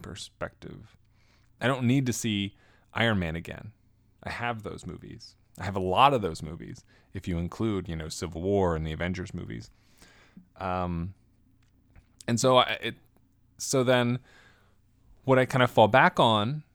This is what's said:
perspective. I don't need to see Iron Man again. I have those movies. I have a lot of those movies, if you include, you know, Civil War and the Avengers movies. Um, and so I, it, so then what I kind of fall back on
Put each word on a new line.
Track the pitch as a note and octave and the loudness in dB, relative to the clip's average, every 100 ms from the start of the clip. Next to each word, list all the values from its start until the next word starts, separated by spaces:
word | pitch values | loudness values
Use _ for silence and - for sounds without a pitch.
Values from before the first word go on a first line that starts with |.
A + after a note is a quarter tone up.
perspective. | - - - - - - - - - _ _ _ _ _ _ - | -14 -14 -14 -10 -10 -10 -18 -18 -20 _ _ _ _ _ _ -4
I | A#2+ | 0
don't | C3 | 2
need | A#2+ C#3 | 2 2
to | B2 | 2
see | A2 A2+ G2+ G2 - _ _ _ | -2 -2 -2 -2 -8 _ _ _
Iron | G#2 A2+ G2+ | -2 0 2
Man | E2+ | -2
again. | E2 - - G#2+ - _ _ _ _ | -6 -10 -14 -16 -20 _ _ _ _
I | - | -12
have | - A#2+ A2 | -8 -6 -8
those | G2+ E2 | -10 -12
movies. | F2 - - - - _ _ - | -14 -14 -16 -18 -20 _ _ -12
I | |
have | F2+ G2 | -6 -4
a | |
lot | F#2 F#2+ C#3 | 0 4 6
of | C3 | 4
those | F#2 D#2+ | -2 -6
movies, | D#2+ E2 F2+ F2 - _ _ | -12 -12 -14 -18 -20 _ _
if | G2 F#2+ | -12 -6
you | E2+ | -4
include, | F2 - A2 G2 F2+ | -4 -4 -2 -2 -4
you | D#2+ | -8
know, | D#2 | -10
Civil | - E2+ E2 | -8 -8 -4
War | F#2 G2+ F2+ D#2+ | 0 2 2 0
and | D#2 | -4
the | |
Avengers | D#2 F2 F#2 F2+ | -4 -4 -6 -8
movies. | F2+ - A#1 A2 _ _ _ - _ _ - _ - | -10 -12 -12 -14 _ _ _ -20 _ _ -20 _ -10
Um, | F#2+ F2+ F2 E2+ F2+ - _ _ _ _ _ _ _ _ _ _ - | -6 -4 -2 -4 -6 -12 _ _ _ _ _ _ _ _ _ _ -4
and | A#2 | 0
so | C3 B2+ | 4 6
I, | - A2 | 4 0
it, | A2+ - _ _ _ _ _ - | -6 -10 _ _ _ _ _ -12
so | - C3+ | -2 0
then | B2 B2+ A#2+ B2 - - - _ _ _ _ _ _ - | 4 4 2 0 -6 -20 -20 _ _ _ _ _ _ -6
what | - C3 | 2 4
I | B2+ | 4
kind | C3 | 4
of | B2 | 4
fall | - G#2 | 6 6
back | C3 F3 - | 8 6 6
on | B2+ G#2+ G#2+ D3+ - | 4 4 0 -4 -10